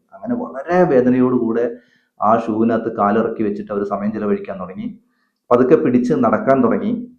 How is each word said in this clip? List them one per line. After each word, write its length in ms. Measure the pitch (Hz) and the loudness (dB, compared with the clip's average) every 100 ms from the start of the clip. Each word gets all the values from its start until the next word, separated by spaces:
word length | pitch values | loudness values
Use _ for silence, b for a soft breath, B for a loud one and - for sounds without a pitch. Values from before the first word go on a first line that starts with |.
| _ | _
അങ്ങനെ 220 | 98 110 120 | -14 -8 -6
വളരെ 480 | - 135 147 180 | -6 -10 -2 2
വേദനയോടുകൂടെ 920 | 165 127 123 127 127 123 113 117 120 - B B B - | 4 4 4 2 2 2 0 -2 -2 -6 B B B -4
ആ 180 | 101 117 | 0 2
ഷൂവിനകത്ത് 560 | 113 107 117 113 113 - | 0 0 0 0 -2 -2
കാലിറക്കി 480 | 101 110 113 - | 0 0 -2 -2
വെച്ചിട്ട് 280 | 107 104 - | -4 -4 -6
അവർ 120 | 101 | -6
സമയം 280 | 101 101 104 | -4 -4 -4
ചെലവഴിക്കാൻ 480 | 104 104 101 - 95 | -4 -4 -4 -6 -12
തുടങ്ങി. 400 | 90 98 123 - _ _ _ _ - | -12 -12 -14 -14 _ _ _ _ 2
പതുക്കെ 240 | 120 127 151 | 4 6 4
പിടിച്ച് 380 | 143 147 - | 4 2 2
നടക്കാൻ 500 | 143 117 107 117 135 | 0 2 2 2 2
തുടങ്ങി. 480 | 117 98 104 - - | 2 0 -2 -6 -8